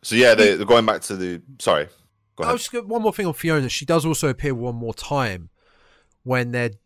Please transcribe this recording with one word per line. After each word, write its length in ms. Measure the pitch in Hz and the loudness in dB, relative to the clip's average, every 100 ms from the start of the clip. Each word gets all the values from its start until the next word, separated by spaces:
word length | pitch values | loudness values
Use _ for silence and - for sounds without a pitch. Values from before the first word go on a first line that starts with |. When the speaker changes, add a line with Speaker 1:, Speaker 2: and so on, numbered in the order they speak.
Speaker 1:
So 120 | - 110 | -2 6
yeah, 180 | 123 | 6
they, 220 | 110 104 90 | 8 6 4
Speaker 2:
Mm. 100 | 101 | 4
Speaker 1:
going 200 | 117 110 | 4 4
back 160 | 98 | -2
to 140 | - 98 | -4 -8
the, 260 | 92 87 - 135 | -6 -8 -14 -6
sorry, 280 | - 80 73 _ _ _ _ - | 0 0 -2 _ _ _ _ -8
go 80 | |
Speaker 2:
I 20 | - | -4
Speaker 1:
ahead. 60 | |
Speaker 2:
was 80 | 247 | -4
just 100 | - | -6
gonna, 140 | 240 202 | -10 -6
one 160 | 226 | -4
more 100 | 214 | -4
thing 140 | - 190 | -2 -6
on 60 | |
Fiona. 340 | 147 165 156 127 | -4 -2 -2 -2
She 160 | - | -6
does 200 | 139 165 151 | 0 0 0
also 220 | 156 151 | -2 -2
appear 260 | 127 143 | -2 -4
one 200 | 127 123 117 | -4 -6 -6
more 180 | 117 | -8
time 560 | 110 - 143 120 92 85 _ _ _ _ _ _ _ | -10 -6 -4 -4 -6 -14 _ _ _ _ _ _ _
when 280 | 127 127 120 | -4 -2 -2
they're 200 | 120 120 104 | -2 -4 -6